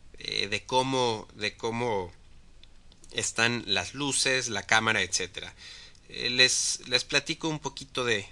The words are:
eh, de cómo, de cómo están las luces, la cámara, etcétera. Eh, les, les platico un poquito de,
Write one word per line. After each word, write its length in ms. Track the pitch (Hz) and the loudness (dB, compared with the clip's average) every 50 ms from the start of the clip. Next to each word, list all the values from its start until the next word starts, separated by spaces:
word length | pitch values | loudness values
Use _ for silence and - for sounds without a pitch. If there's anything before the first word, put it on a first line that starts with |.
| - - - - | -12 -16 -16 -12
eh, 300 | - - 101 104 101 98 | -10 -6 -4 -4 -2 -2
de 180 | 107 101 - | -2 -4 -4
cómo, 600 | - 127 127 131 135 135 131 123 120 113 107 - - - | 0 2 2 2 4 2 2 2 2 0 -2 -6 -10 -10
de 200 | 110 104 104 - | -4 -4 -4 -4
cómo 560 | - - 117 113 117 123 120 110 98 90 90 - - - - - - - - - - - - - - - - - - - - | -2 -4 -4 -2 -2 -2 0 -2 -2 -4 -6 -12 -18 -20 -20 -20 -20 -20 -20 -20 -20 -20 -20 -20 -20 -20 -20 -20 -20 -20 -8
están 520 | - - 107 - - - 113 117 120 117 - | -4 -4 -2 -2 2 2 2 4 2 0 -2
las 280 | 98 101 95 90 - - | 0 0 0 0 -2 -4
luces, 560 | 135 147 139 131 - - 135 131 131 120 120 | -4 -2 0 0 2 2 2 2 2 0 0
la 180 | 110 101 - - | -2 -4 2 4
cámara, 340 | 113 110 110 110 110 104 | 4 6 6 6 4 4
etcétera. 540 | 95 90 - - 92 90 - - - - - - - - - - - - - - - - | 2 0 0 -2 -2 -4 -6 -12 -12 -12 -14 -16 -18 -16 -16 -16 -18 -20 -20 -20 -20 -14
Eh, 200 | - - 123 120 | -10 -6 -4 -2
les, 520 | 123 127 127 127 - - - - - - - 123 | 4 6 6 6 6 2 0 0 -2 -4 -4 -2
les 180 | 127 123 - | 0 0 0
platico 420 | - - 143 - - 165 - - 160 | 2 0 0 0 0 -4 -2 -2 -2
un 120 | 156 147 | -4 -2
poquito 440 | - 135 - - 135 - - 135 127 | -4 -6 -6 -8 -12 -6 -4 -2 2
de, 240 | 120 113 101 98 - | 2 2 0 0 -6